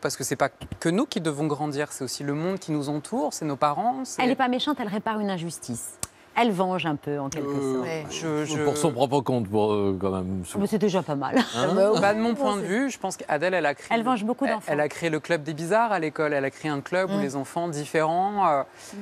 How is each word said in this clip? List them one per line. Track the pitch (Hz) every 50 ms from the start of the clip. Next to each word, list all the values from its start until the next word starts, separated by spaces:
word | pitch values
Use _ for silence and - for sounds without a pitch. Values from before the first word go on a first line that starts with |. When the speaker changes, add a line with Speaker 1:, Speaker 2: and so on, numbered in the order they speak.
Speaker 1:
parce | - 143 -
que | - 135
c'est | - 143
pas | - 143 135
que | - - - - - - - 165
nous | 170 202 302
qui | - - 208
devons | 160 160 143 139 156
grandir, | 156 147 135 151 151 139 139 147 -
c'est | - - 135
aussi | 123 - - 143
le | 143 143
monde | 151 160 180 196
qui | 180 - -
nous | 156 151 139 143
entoure, | 147 151 147 - 214 254 302 269 -
c'est | - 165
nos | 151 139
parents, | 123 151 147 147 160 202 240 254 269 262
c'est | - - - 262
Speaker 2:
Elle | 254
n'est | 269
pas | 262 262
méchante, | 247 247 254 - 302 294 -
elle | 247
répare | 208 190 214 - 226 214 214
une | 208 202
injustice. | 190 175 165 170 160 - - - 120 113 - - - - - - - - - - -
Elle | 220 240 240 196
venge | 170 190 185 185 180 156
un | 165 147
peu, | 139 - 147 147 143
en | 135
quelque | 139 - 151 147 143
Speaker 3:
Euh, | 143 139 139 135 131
Speaker 2:
sorte. | 127 123
Speaker 4:
Ouais. | 123 165 160 151 147
Speaker 1:
je, | - 151 160 160 151 151 151
je | 151 151 156 151
Speaker 3:
Pour | 147 135
son | 151 160 160 127
propre | 117 139 127 131 143
compte, | 117 - 127 120 113 92
pour, | 104 107 104 107 104
euh, | 104 101 98 95 90
quand | 98 95
même. | 95 95 92 92 95 95 87 - -
Speaker 2:
Mais | - 196
c'est | - 220
déjà | 196 190 208 170 185 156
pas | - 147
mal. | 139 135 135 -
Speaker 3:
Hein ? | 254 - - -
Speaker 4:
Ah | 117 131 147 185
bah | 196 196 208 220
oui. | -
Speaker 1:
Bah, | 196 202 214
de | 220
mon | 226 233
Speaker 4:
Non, | 233
Speaker 1:
point | 285 277 214 208
de | 202
Speaker 4:
c'est | -
Speaker 1:
vue, | 170 190 233 277 269
je | -
pense | - - 190 175
qu'Adèle, | - - - 160 147 160 185 185
elle | 180 156
a | 143 143
créé | - - -
Speaker 2:
Elle | 220 233
Speaker 1:
le, | 220
Speaker 2:
venge | 247 254 214 202
beaucoup | 214 247 - 277
Speaker 1:
elle, | - 226
Speaker 2:
d'enfants. | 214 - -
Speaker 1:
elle | 151 147
a | 151
créé | 147 - - 170 165
le | 156 156
club | - - 170 160 143
des | 147 160
bizarres | 143 170 165 196 220 233 226
à | 208 180
l'école. | 156 151 - - 156 147 147
Elle | 139 135
a | 135
créé | - - - 156
un | 147 139
club | 135 - 175 180 190 185
où | 196
Speaker 4:
Mm. | 202
Speaker 1:
les | 196 139 131
enfants | 139 135 - - 175 170
différents, | 175 151 147 147 - - 160 156 156 165 175 190 202 208 202 190
euh, | 170 147 139 131
Speaker 4:
Mm. | - - - - - - 202